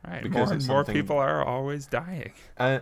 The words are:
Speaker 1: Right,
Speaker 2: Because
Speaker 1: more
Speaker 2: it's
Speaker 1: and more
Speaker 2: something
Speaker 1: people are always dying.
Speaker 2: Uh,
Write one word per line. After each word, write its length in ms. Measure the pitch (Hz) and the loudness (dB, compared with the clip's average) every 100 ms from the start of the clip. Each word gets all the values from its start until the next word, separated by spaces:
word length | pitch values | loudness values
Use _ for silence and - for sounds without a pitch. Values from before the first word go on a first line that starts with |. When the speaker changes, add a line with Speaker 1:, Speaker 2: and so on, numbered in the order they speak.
Speaker 1:
Right, 200 | - - | -12 -8
Speaker 2:
Because 100 | - 123 214 | -4 0 2
Speaker 1:
more 40 | 156 | 0
Speaker 2:
it's 80 | |
Speaker 1:
and 40 | 131 | 2
more 120 | 135 143 | 2 2
Speaker 2:
something 100 | 127 | 0
Speaker 1:
people 220 | 147 147 | 2 2
are 260 | 139 151 | 2 2
always 420 | 139 123 135 147 139 | 0 -2 -4 -6 -4
dying. 480 | 120 170 185 - - - - | -4 -4 -10 -10 -14 -20 0
Speaker 2:
Uh, 220 | 127 135 | 2 2